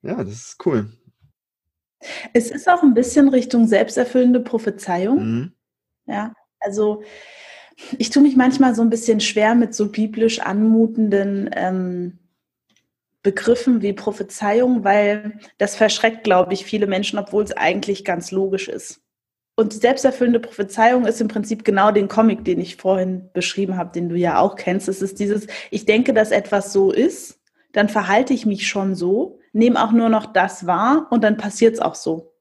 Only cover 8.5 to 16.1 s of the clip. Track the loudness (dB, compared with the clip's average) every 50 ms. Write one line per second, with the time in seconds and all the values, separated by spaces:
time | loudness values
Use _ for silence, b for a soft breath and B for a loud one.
8.5 | 4 4 2 2 4 2 2 2 2 0 0 0 0 2 0 -2 0 2 2 4
9.5 | 4 4 2 0 0 -4 -4 -4 -2 -4 -4 -4 -2 0 0 0 0 -2 -6 -4
10.5 | -2 0 2 4 4 4 4 2 2 -2 0 2 2 0 0 0 -2 -4 -4 -4
11.5 | -4 -4 -4 -2 -2 -2 -4 -4 -6 -6 -8 -8 -10 _ _ _ _ _ _ _
12.5 | _ _ _ _ _ _ _ _ _ _ _ _ _ _ _ -4 -2 -2 0 0
13.5 | 0 2 2 0 0 2 0 -2 -4 -4 -6 -6 -6 -6 -10 -12 -10 -6 -2 0
14.5 | 2 2 2 2 0 0 2 2 2 4 4 2 0 -2 -6 -12 -14 B B B
15.5 | B _ -2 -2 0 2 2 2 2 2 0 -2